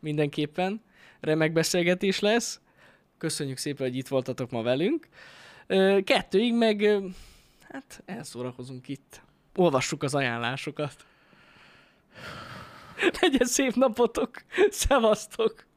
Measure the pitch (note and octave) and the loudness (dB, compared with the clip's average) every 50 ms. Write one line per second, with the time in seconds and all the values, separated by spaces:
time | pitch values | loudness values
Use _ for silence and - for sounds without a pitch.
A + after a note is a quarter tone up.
0 | - D#3 D3+ D3+ D3+ D3 - - D3+ D3 D3+ - F3+ F#3+ G3+ A3 _ _ _ _ | -6 -4 -2 0 -2 -2 0 -4 -4 -4 -2 -2 -2 -2 -2 -6 _ _ _ _
1 | - - - _ - D#3 D#3 D#3+ D#3+ D#3 D#3+ E3 D#3+ - - F3+ E3+ E3+ F3+ F3+ | -20 -20 -20 _ -2 0 2 2 2 2 2 2 0 2 0 0 2 2 0 2
2 | - G3 F#3 - - G#3 A3 A#3+ A3+ - - - _ _ _ _ - - _ _ | 0 -2 0 0 2 2 2 2 0 -2 -10 -12 _ _ _ _ -20 -20 _ _
3 | _ _ _ _ - D#3+ - - D3+ C#3 C3+ B2+ - D3+ C#3+ - C3 B2+ B2 C3 | _ _ _ _ -8 -6 -6 -4 -6 -6 -6 -6 -6 -6 -6 -2 -4 -4 -2 -4
4 | C3 - C#3 C3 B2+ - B2 - C3+ A#2 - A#2 A2 A#2+ B2+ C3+ D#3+ G#3 D#4 D#4+ | -6 -2 -2 -2 -2 -2 -6 -6 -6 -6 -4 -4 0 0 0 2 2 0 0 -2
5 | - _ _ - - - - - - - - - - _ F#3+ F#3+ F#3+ F#3+ G3 G3 | -6 _ _ -20 -20 -20 -20 -20 -20 -20 -20 -20 -8 _ 2 4 4 4 4 2
6 | F#3+ - C#4 G3+ F3+ - - F#3+ A3+ A#3+ A#3 A#3 A#3 A3+ G#3+ G#3 G#3 G#3 G#3 G3+ | 2 2 0 0 0 0 0 2 2 2 2 2 2 2 2 2 2 2 2 2
7 | G3 F#3 F#3 - - - - - _ _ _ _ - - - C4+ C4 _ - - | 0 -6 -12 -14 -20 -20 -20 -20 _ _ _ _ -20 -16 -16 -16 -16 _ -20 -20
8 | - - - A3+ - - - A#2+ B2 B2+ B2 - B2+ B2+ C3+ B2+ B2 - C#3+ - | -16 -14 -14 -12 -12 -14 -12 -10 -10 -10 -10 -12 -14 -14 -14 -16 -12 -12 -12 -12
9 | _ _ - - - _ _ _ _ _ _ - F#3 E3+ D3+ E3 C#3+ - - C#3+ | _ _ -20 -20 -20 _ _ _ _ _ _ 4 4 6 6 4 0 0 -4 -4
10 | - C#3 C3 C#3+ C#3 B2 A#2 A#2 A#2 A#2 B2+ C#3 - - C#3 - D3+ C#3 - _ | -4 -2 0 0 0 0 -2 -2 -4 -4 -4 -4 -8 -10 -8 -6 -8 -8 -8 _
11 | - _ _ _ _ _ _ _ _ _ _ - - - - - _ _ _ _ | -20 _ _ _ _ _ _ _ _ _ _ -20 -20 -20 -20 -20 _ _ _ _
12 | _ _ _ - - - - - - - - - - - - - - - - - | _ _ _ -18 -16 -16 -14 -14 -16 -16 -16 -18 -18 -18 -20 -20 -20 -20 -8 0
13 | - - - - - F#4 C4+ B3+ B3 B3 - - C4+ C4 A3 B3 C4 C4 G#3 - | 0 0 2 4 2 2 4 4 2 2 2 0 0 0 2 2 2 2 2 2
14 | A#3+ A3+ - - C4+ - _ - - _ - - F#4+ G4+ - - - - C4+ C4+ | 0 0 2 -2 -4 -4 _ -16 -20 _ 0 2 2 2 2 0 0 2 4 4
15 | A3+ A3 G#3+ - - - - - A3 A3+ - - - _ _ | 4 4 2 2 -2 -14 -6 -2 -2 -2 -2 -4 -20 _ _